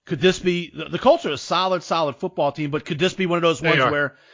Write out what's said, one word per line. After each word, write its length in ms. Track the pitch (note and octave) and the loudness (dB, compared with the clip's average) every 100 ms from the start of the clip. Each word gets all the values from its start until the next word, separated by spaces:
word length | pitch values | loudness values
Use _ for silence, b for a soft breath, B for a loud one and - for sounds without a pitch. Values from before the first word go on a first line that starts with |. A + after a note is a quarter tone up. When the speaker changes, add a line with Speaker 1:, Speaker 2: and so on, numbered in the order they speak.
| - | -10
Speaker 1:
could 140 | D#3+ | 0
this 180 | F3 F#3 | 2 2
be, 320 | F3+ F3 F3 | 0 -2 -4
the, 120 | - D3+ | -12 -8
the 120 | E3 | 0
Colts 260 | B3 E4 | 4 4
are 60 | G3 | 2
a 80 | C#3+ | -6
solid, 440 | - E3+ F#3+ F#3 | -2 0 0 -2
solid 320 | - E3+ D#3 C3 | -2 -2 -2 -2
football 340 | F#3 - D3 | -6 0 0
team, 180 | C#3 D3+ | 0 -4
but 140 | C#3+ | -4
could 140 | - D#3 | -4 -2
this 160 | F3+ | -2
be 120 | - D#3+ | 0 0
one 100 | F3 | 2
of 60 | |
those 180 | E3+ D#3+ | 2 2
Speaker 2:
They 80 | D#3+ | 2
Speaker 1:
ones 120 | D#3 | 2
Speaker 2:
are. 100 | B2+ | 2
Speaker 1:
where, 240 | C#3+ C#3+ b b | 2 -2 b b